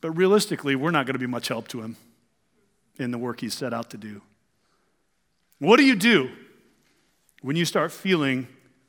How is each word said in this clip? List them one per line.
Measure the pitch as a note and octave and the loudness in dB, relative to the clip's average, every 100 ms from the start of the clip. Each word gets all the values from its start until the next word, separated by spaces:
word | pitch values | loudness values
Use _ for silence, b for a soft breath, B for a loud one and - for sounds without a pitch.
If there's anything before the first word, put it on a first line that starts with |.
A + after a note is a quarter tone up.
but | E3 | -6
realistically, | D#3+ F#3 G#3 G3+ D#3 C#3 C3+ | 0 4 4 2 -4 -2 0
we're | D3 | 2
not | E3 B2+ | 0 0
gonna | C3 | -4
be | B2 | -4
much | B2 - | -6 -6
help | A#2 A2+ | -8 -8
to | B2 | -12
him | A2 A2 _ _ _ _ _ _ _ _ _ _ | -12 -14 _ _ _ _ _ _ _ _ _ _
in | B2+ | -6
the | B2 | -6
work | B2 A#2 | -6 -6
he's | A#2 | -8
set | - C3 | -6 -6
out | A#2 A#2 | -6 -8
to | A2 | -14
do." | G#2+ G#2 _ _ _ _ _ _ _ _ _ _ _ _ _ _ | -16 -18 _ _ _ _ _ _ _ _ _ _ _ _ _ _
What | D3 A#3+ | 4 6
do | |
you | C#4 A#3 | 6 4
do | G#3+ G3+ B2+ - - _ _ _ _ _ _ _ _ _ | 4 4 2 -8 -20 _ _ _ _ _ _ _ _ _
when | B2+ D#3 | -6 -2
you | |
start | E3+ E3+ D#3+ | 0 0 -2
feeling | - F#3+ F3+ C#3 C3 B2 - _ _ | -4 -2 0 0 -2 -6 -16 _ _